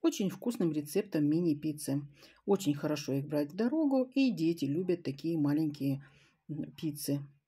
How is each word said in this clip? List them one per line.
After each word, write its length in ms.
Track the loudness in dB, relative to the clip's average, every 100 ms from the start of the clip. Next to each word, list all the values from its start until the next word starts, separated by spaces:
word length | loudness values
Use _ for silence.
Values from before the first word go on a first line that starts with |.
очень 300 | 2 2 -2
вкусным 400 | 0 -4 0 0
рецептом 540 | 0 -2 -4 0 2 2
мини-пиццы. 760 | 4 2 0 -2 -4 -2 -4 -4 -16 -20 -12
Очень 300 | 0 2 2
хорошо 400 | 0 0 -2 -2
их 140 | -2 0
брать 240 | -2 -2
в 40 | -2
дорогу, 540 | 0 2 2 2 2 2
и 160 | 2
дети 340 | 2 0 0 0
любят 380 | 0 0 0
такие 340 | -2 -4 -2 2
маленькие, 680 | 2 2 0 0 -2 -2 -6 -20 _ _ -10
м, 220 | -8 -8
пиццы. 500 | -6 -6 -4 -2 -2 -4 _